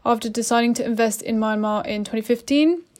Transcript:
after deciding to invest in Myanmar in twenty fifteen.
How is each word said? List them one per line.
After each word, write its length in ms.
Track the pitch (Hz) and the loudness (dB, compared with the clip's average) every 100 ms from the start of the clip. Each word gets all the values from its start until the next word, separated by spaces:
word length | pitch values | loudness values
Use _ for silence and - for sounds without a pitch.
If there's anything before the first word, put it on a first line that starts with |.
after 240 | - 233 226 | 0 0 -2
deciding 460 | 214 226 233 233 | -4 0 2 2
to 100 | 233 | 0
invest 380 | 233 226 226 214 | -2 0 0 0
in 180 | - 220 | -2 -2
Myanmar 440 | 220 214 214 214 - | 0 0 0 -2 -2
in 180 | 208 | -6
twenty 180 | 208 220 | -4 -4
fifteen. 600 | 214 233 - 285 311 339 - | -2 -2 2 2 4 2 -4